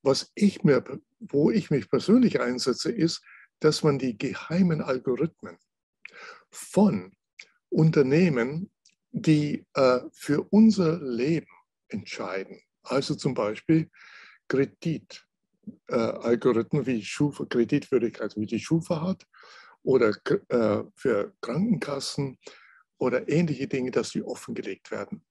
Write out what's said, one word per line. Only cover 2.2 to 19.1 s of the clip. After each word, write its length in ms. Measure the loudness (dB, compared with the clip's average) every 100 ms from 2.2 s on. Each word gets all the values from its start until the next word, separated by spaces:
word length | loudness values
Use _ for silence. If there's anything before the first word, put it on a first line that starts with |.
| 4 2
einsetze, 520 | -2 -2 -2 -2 -4
ist, 300 | -2 -2 -2 _ -20 _ _
dass 240 | 0 2
man 140 | 0 0
die 200 | -2 -4
geheimen 640 | -6 -8 -4 2 2 2
Algorithmen 800 | -2 -4 -2 -2 -4 _ -18 -18 _ _ _ _ -20 -20 -20 -20 _
von 600 | -20 -2 4 4 2 -8 _ _ _ -20 _ _
Unternehmen, 1000 | 2 4 4 4 4 4 2 -2 -4 -10 _ _ _ _
die, 540 | -4 2 2 2 -6 _
äh, 280 | 2 4 2 -2
für 300 | _ -2 -2 2
unser 500 | 6 6 6 0 0
Leben 500 | -6 -2 0 -2 -4 -20 _ _ _
entscheiden, 720 | -12 -10 -12 -8 -8 -10 -18 _ _
also 320 | -4 -4 -2 -4
zum 180 | -4
Beispiel 560 | -2 -4 -4 2 2 2 _ -20 -20 -20 _ _
Kredit, 800 | -2 -2 _ -6 -6 _ -20 _ _ _ _ -20 -20 -4
äh, 80 | -2
Algorithmen 920 | -2 -2 0 2 4 2 0 -2 0
wie 180 | -4
Schufa, 420 | -4 -2 -2 -2 -4
Kreditwürdigkeit, 920 | 0 2 0 0 0 0 -4 -8 -6
wie 80 | -4
die 140 | -6
Schufa 420 | -2 -2 -2 -4
hat, 240 | -4